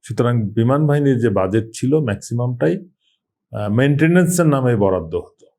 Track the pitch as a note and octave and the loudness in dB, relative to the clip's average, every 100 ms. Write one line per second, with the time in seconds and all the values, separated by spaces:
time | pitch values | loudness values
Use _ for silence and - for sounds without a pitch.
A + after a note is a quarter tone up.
0 | - A#2+ A#2+ A#2+ G#2 A2 A#2 C#3 D3+ D3 | -10 -2 0 0 -2 0 0 2 2 2
1 | C#3 B2 A#2 G2 F#2+ A2 A2+ - B2 D3+ | 2 2 0 0 0 -2 -4 -6 -2 0
2 | C3 G2+ - A#2 B2 B2 D#3 F#3+ - _ | -2 -6 -6 -4 -4 -2 -2 -2 -8 _
3 | _ _ _ _ _ G#2 G#2 G#2+ C#3 C#3+ | _ _ _ _ _ -8 -2 0 2 2
4 | D#3+ F3 F3 F3 D#3+ C#3 B2+ A#2 G2+ F#2 | 4 4 2 2 2 2 2 2 2 0
5 | D#2+ E2+ - _ _ | -4 -8 -10 _ _